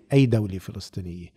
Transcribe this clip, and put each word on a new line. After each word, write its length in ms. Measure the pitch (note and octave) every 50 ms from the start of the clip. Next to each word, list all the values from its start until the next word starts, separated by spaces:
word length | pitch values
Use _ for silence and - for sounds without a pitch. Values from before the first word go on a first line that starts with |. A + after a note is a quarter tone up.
| _ - C#3+
أي 120 | C#3 C3+
دولة 320 | A#2+ A#2 A2 G#2 F#2+ F#2+
فلسطينية. 720 | F#2 - - - G2 - - - G2+ F2+ F2 E2+ F2+ F2 - _